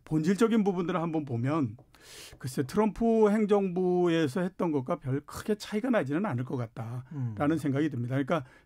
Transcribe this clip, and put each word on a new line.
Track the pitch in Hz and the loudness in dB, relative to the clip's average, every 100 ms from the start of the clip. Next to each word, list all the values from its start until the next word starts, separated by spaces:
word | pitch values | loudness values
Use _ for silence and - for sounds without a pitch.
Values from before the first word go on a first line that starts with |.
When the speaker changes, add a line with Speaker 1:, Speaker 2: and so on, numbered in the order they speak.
Speaker 1:
본질적인 | - 156 160 196 226 226 | -2 0 2 2 4 4
부분들을 | 202 180 175 185 | 2 0 -2 -2
한번 | 165 156 139 | -2 -4 -4
보면 | 117 127 160 120 104 - - - - - - | -2 0 0 -2 -6 -20 -20 -20 -20 -20 -12
글쎄 | 127 143 | -8 -4
트럼프 | 135 208 220 - 233 226 208 | -2 2 0 2 2 6 6
행정부에서 | 214 208 208 190 175 180 180 175 165 156 185 | 4 4 2 2 0 2 4 4 4 2 0
했던 | 180 - 180 | -4 -2 -2
것과 | 147 131 175 | 0 -2 -4
별 | 135 139 | -2 -4
크게 | - - - 208 | -4 -8 -4 -4
차이가 | - 214 254 | -2 -2 0
나지는 | 220 135 151 | 0 0 -2
않을 | 208 120 | -2 -4
것 | 127 127 | -4 -4
같다라는 | 117 - 113 123 131 147 120 104 147 | -6 -8 -8 -10 -10 -6 -6 -2 0
Speaker 2:
음. | 160 | 0
Speaker 1:
생각이 | 147 135 156 | 0 0 -2
듭니다. | 131 120 | -2 -4
그러니까 | 135 135 165 131 - | -2 0 -2 -4 -18